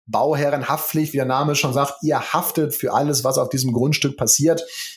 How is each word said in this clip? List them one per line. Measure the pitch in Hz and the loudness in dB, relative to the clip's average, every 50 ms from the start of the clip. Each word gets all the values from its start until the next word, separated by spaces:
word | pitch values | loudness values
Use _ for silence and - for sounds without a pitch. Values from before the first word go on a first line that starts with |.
| _ | _
Bauherrenhaftpflicht, | 113 107 107 127 151 151 139 147 143 143 139 127 139 143 151 - - - 156 156 147 - | -4 -2 0 2 2 2 2 2 0 0 0 0 -2 -2 -2 -2 -2 -2 -2 -2 0 -2
wie | 135 | -2
der | 127 | 0
Name | 127 131 135 147 147 147 | 0 0 0 2 0 0
schon | 139 - 135 123 | 0 0 0 0
sagt, | 139 139 139 - - - | 0 0 0 -2 -4 -2
ihr | 156 147 123 | 0 0 0
haftet | - - - 165 - - - 247 220 - - | 0 -2 -2 -2 -2 0 0 0 0 0 -2
für | - - - - | -2 -2 0 0
alles, | 120 147 147 143 123 123 | 2 2 2 0 0 0
was | 127 107 131 | 0 0 0
auf | 127 123 | 0 0
diesem | - 131 127 127 117 | 0 -2 0 0 2
Grundstück | 120 127 147 151 - 143 139 139 | 2 2 2 2 2 0 -2 -2
passiert. | - 127 110 - - 143 165 165 165 - - - - - - - | 0 0 2 2 4 4 2 2 2 -2 -8 -10 -10 -10 -12 -12